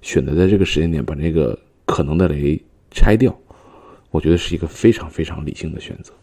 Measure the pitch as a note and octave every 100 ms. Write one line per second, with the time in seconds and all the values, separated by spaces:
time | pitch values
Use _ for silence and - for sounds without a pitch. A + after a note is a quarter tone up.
0 | - - C2 D2+ F#2 G2+ F#2 - E2+ D#2+
1 | B1 D2 D#2+ D#2+ C2+ A1 _ _ - -
2 | D2 D#2+ F2+ D2 C#2+ D2+ _ _ _ -
3 | - A2 C3 - _ - - - - -
4 | _ D#2+ D#2 F2 - F2 D#2+ - - A2+
5 | D#2 - D#2+ D#2 D2+ - E2 D#2 - -
6 | - _